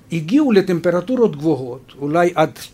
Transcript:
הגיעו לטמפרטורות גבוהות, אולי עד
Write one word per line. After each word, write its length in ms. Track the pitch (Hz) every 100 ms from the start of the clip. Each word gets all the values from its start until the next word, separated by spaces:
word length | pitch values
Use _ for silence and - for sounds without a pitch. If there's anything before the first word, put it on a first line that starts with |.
| -
הגיעו 400 | 165 156 277 285
לטמפרטורות 840 | 196 180 170 175 175 175 254 214 147
גבוהות, 560 | 160 135 131 127 - -
אולי 340 | 143 165 175
עד 160 | 170 160 - -